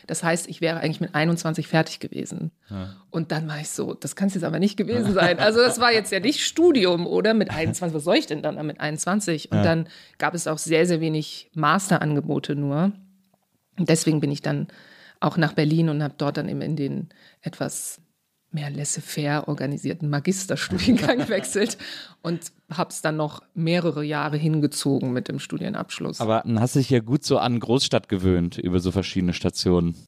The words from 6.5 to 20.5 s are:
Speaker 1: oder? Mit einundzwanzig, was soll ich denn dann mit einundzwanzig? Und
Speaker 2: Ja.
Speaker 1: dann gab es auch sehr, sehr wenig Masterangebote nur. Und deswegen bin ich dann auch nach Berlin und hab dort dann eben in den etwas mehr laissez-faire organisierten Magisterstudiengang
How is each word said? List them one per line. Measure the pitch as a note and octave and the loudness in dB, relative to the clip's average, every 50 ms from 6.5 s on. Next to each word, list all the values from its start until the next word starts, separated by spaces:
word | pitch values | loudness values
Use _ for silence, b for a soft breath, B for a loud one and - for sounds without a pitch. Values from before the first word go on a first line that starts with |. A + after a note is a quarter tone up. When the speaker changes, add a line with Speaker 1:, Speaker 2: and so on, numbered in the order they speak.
| - D#4 E4 F4+ D4 B3+ F3+ F3+ F3 E3+ F3 | 2 4 6 6 8 6 6 4 4 2 0
Speaker 1:
oder? | - F3 F#3 F#3 G#3+ A3 | 0 0 2 4 4 4
Mit | G#3+ F#3+ - | 4 2 0
einundzwanzig, | - D#3 E3 - - - F3+ E3+ D#3 | 0 -2 -2 -2 -2 -2 -4 -4 -4
was | D#3 C#3+ | -2 0
soll | E3+ G#3 | 2 2
ich | D#4 - | 2 2
denn | - D3+ D3 | -2 -6 -4
dann | C3 D3+ D3 D3 D3+ | -4 -4 -4 -4 -6
mit | D3+ - - | -8 -8 -6
einundzwanzig? | - D3+ D#3 D3+ - F3 F#3+ G#3+ G3+ E3+ E3 D3 - - | -6 -6 -4 -4 -2 0 0 0 0 0 -2 -2 -2 0
Und | - G#2+ | 2 2
Speaker 2:
Ja. | G3+ | 4
Speaker 1:
dann | E3+ E3 E3 D#3+ B B B B B B B | 4 4 2 0 B B B B B B B
gab | - D3+ F3 | -2 -2 -2
es | E3+ - D3+ | -2 -4 -4
auch | D#3 D3+ | -4 -4
sehr, | - D3+ D#3+ D#3+ E3+ | -2 2 4 4 4
sehr | F3+ E3+ D#3 | 4 2 2
wenig | D#3+ D#3+ D#3 D#3 D3 - - - - _ - | 0 0 -2 -2 -4 -6 -10 -16 -16 _ -4
Masterangebote | D#3+ D3 D3 D#3+ G3 F#3+ - F3 D3 - D3+ D3 C#3+ D3+ D#3 D3 C#3 C#3 - D3 | 0 2 4 4 2 2 2 2 2 2 2 0 0 0 0 -2 -2 -2 -2 -4
nur. | C#3+ C#3+ C#3 C#3 D3+ F3+ G3+ G3+ - - _ _ _ _ _ _ _ _ _ _ _ _ _ _ - | -2 -2 -2 0 2 2 0 0 -4 -12 _ _ _ _ _ _ _ _ _ _ _ _ _ _ -2
Und | F3 D3 | 2 2
deswegen | E3 E3 - D#3+ D#3 D3+ | 2 4 4 2 2 2
bin | D3 C#3+ | 2 -2
ich | D3 D3 | -2 -2
dann | - D3 C#3+ C#3+ D3+ - B B B B B B B B B B | -4 -4 -2 -2 -4 -6 B B B B B B B B B B
auch | - D#3 - | -2 0 2
nach | F3 D#3+ C#3+ | 2 0 2
Berlin | - - D3+ D3+ D#3+ E3 E3 D#3+ | 2 2 2 4 4 4 2 2
und | D3 D3 | 2 0
hab | D3+ C#3+ - - | -2 -4 -4 -2
dort | - C#3+ D3 - | -2 -2 -2 -2
dann | - - | -4 -4
eben | C#3+ C#3 | -4 -4
in | - - D#3 | -4 -4 -4
den | C#3 C#3 C#3 C#3 C#3 - - b b b b b b | -2 -4 -4 -4 -6 -8 -10 b b b b b b
etwas | b E3+ - - D3 C#3+ - - - - - - _ _ _ _ _ _ _ _ _ _ - | b -10 -8 -6 -6 -6 -6 -8 -10 -10 -12 -16 _ _ _ _ _ _ _ _ _ _ -8
mehr | D3+ C#3+ C#3+ | -6 -6 -6
laissez-faire | C#3+ D3 C#3+ - - D#3+ - - - D#3+ D3 C#3+ D3 D3+ - - | -6 -6 -6 -6 -6 -8 -8 -8 -6 -4 -2 -2 -2 -2 -2 -4
organisierten | D3 C#3+ C#3 C3 C#3+ - - C3+ - - D#3 D3 | -4 -4 -4 -4 -4 -4 -4 -6 -4 -4 -2 -2
Magisterstudiengang | C#3+ C#3+ C#3 E3+ F#3+ - - - | -2 0 0 0 -2 -2 -2 -4